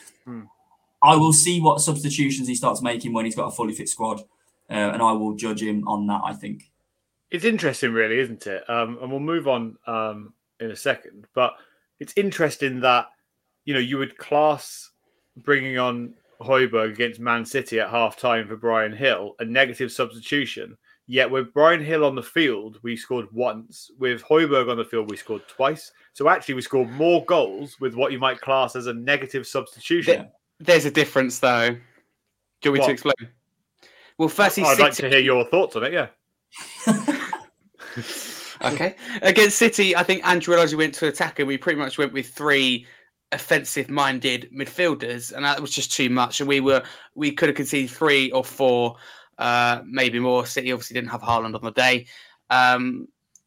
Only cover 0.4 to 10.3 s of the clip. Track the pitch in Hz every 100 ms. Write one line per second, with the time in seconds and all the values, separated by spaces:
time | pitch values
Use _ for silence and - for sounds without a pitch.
0.4 | 104 _ _ _ _ _ 147 160 156 156
1.4 | 175 175 160 143 165 147 147 143 139 135
2.4 | 123 123 131 107 123 117 120 113 113 110
3.4 | 120 113 110 107 104 - 110 107 - _
4.4 | _ _ _ 110 104 107 113 110 107 107
5.4 | 110 107 107 104 101 104 104 101 - 104
6.4 | 104 104 _ _ _ _ _ _ _ 175
7.4 | 208 220 160 127 127 113 110 117 131 110
8.4 | - 95 - 117 117 120 127 135 147 165
9.4 | 139 123 113 - - 113 110 104 107